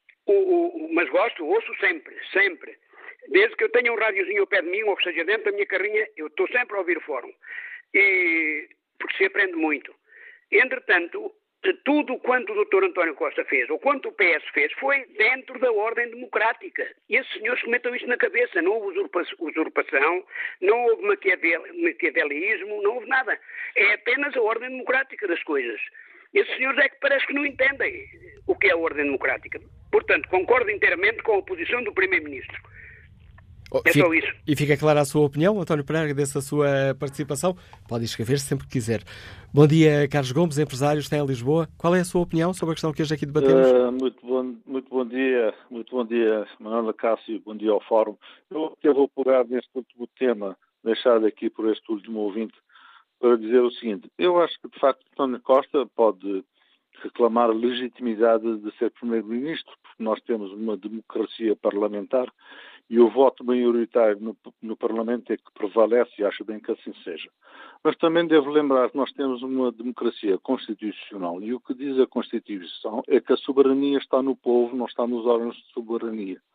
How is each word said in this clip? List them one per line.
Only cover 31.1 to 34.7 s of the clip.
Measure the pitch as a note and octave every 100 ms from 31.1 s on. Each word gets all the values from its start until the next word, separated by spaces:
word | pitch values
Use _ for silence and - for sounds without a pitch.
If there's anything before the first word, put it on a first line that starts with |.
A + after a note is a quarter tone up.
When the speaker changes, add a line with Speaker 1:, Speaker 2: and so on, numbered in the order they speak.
| -
Speaker 1:
com | A3+ G3+
a |
posição | - F3 E3+ A#3+ G#3
do |
Primeiro-Ministro. | F3+ F#3+ F3 D3+ C3 - - - - - - - - - - - - -
Speaker 2:
Oh, | C3 E3
Speaker 1:
É |
Speaker 2:
fica, | D3 E3+
Speaker 1:
só |
isso. | D#3+ - - -
Speaker 2:
e | C#3
fica | D3